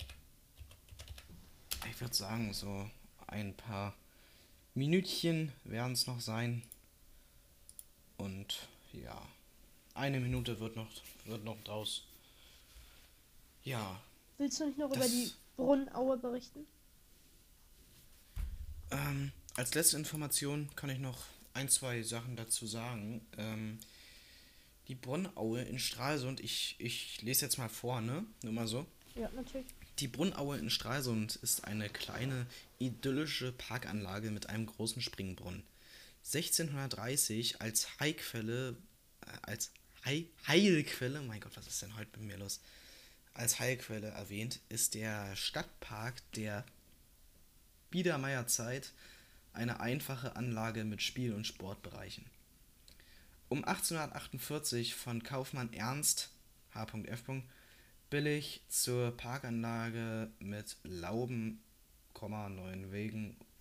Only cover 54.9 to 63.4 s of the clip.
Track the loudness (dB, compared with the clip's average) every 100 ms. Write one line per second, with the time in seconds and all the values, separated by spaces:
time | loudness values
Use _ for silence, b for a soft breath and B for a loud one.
54.9 | -2 -2 -2 -2 -2 -2 -2 -2 0 0
55.9 | 4 4 4 0 -10 -20 -20 -12 -6 -4
56.9 | -4 -4 -6 -4 -6 -8 b b b b
57.9 | b -2 2 2 2 0 -8 -2 2 4
58.9 | 4 4 0 -4 -4 0 2 2 2 0
59.9 | 0 0 0 -2 -4 -4 -4 -6 -10 -6
60.9 | -4 0 2 2 2 0 -2 -10 -20 -20
61.9 | -20 -20 -10 -4 -4 -4 -4 -6 -6 -4
62.9 | -2 -2 -2 -4 -6